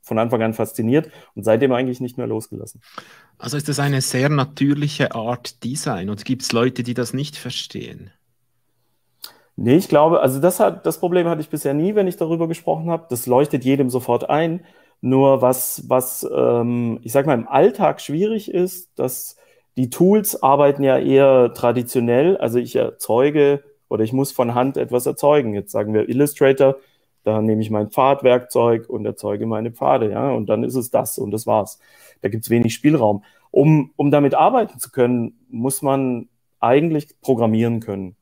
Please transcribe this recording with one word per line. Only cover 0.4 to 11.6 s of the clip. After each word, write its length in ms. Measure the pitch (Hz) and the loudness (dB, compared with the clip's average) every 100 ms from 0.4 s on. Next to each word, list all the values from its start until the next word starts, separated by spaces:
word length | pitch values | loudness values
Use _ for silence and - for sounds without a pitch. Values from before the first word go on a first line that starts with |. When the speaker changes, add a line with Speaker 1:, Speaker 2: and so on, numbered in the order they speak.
Speaker 1:
an 120 | 113 | -2
fasziniert 560 | 110 110 - 113 143 160 - _ | -2 -6 -4 0 0 -2 -18 _
und 80 | - | -6
seitdem 280 | 104 113 135 | 0 2 2
eigentlich 280 | 123 127 123 | 0 -2 -6
nicht 180 | 123 123 | -8 -8
mehr 100 | 117 | -6
losgelassen. 540 | 110 - 107 - - _ - - - _ _ | -8 -8 -16 -16 -20 _ -20 -20 -20 _ _
Speaker 2:
Also 200 | 120 147 | -8 -6
ist 120 | 147 | -4
das 100 | 143 | -2
eine 220 | 143 135 | -2 -2
sehr 280 | 131 127 139 | -2 -2 0
natürliche 880 | 147 127 - 143 143 147 - 135 | -2 -4 -2 0 0 -4 -2 -4
Art 480 | 123 113 120 - _ | -2 -6 -8 -10 _
Design 460 | 120 151 151 98 98 | -10 -8 -6 -6 -6
oder 140 | 104 | -8
gibt's 280 | - 131 - | -6 -6 -2
Leute, 320 | 117 127 127 | 0 0 -2
die 100 | 120 | -6
das 200 | 123 117 | -6 -6
nicht 240 | 131 147 - | -6 -8 -12
verstehen? 720 | - - - - 117 - 98 _ _ _ _ _ _ _ _ _ _ _ - _ _ | -12 -12 -12 -14 -14 -18 -20 _ _ _ _ _ _ _ _ _ _ _ -20 _ _
Speaker 1:
Nee, 200 | - 113 | -4 2
ich 140 | 151 - | 4 4
glaube, 320 | 147 160 170 | 4 6 4
also 180 | 135 135 | 2 2
das 200 | 170 180 | 0 2
hat, 260 | 208 - | 0 0
das 140 | 165 160 | -6 -4
Problem 280 | 180 180 170 | -2 0 0
hatte 140 | 160 | -4
ich 80 | 147 | -6
bisher 240 | 151 | -6